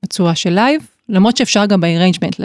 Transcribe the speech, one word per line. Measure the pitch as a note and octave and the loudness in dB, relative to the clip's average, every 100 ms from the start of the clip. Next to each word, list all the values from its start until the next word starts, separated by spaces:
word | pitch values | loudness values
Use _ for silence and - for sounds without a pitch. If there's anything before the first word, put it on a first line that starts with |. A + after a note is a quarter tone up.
בצורה | F#3+ - F3 | -10 -2 0
של | D#3+ F#3 | 0 0
לייב, | F3+ B3 D#4 - _ - | 0 0 0 -6 _ -4
למרות | F#3+ G#3+ A#3+ | 2 2 2
שאפשר | B3 G3+ G3+ | 0 0 2
גם | G3 | 2
ב-arrangement | E3+ E3 F#3 E3+ E3+ | 0 2 0 0 -4
ל-, | - | -6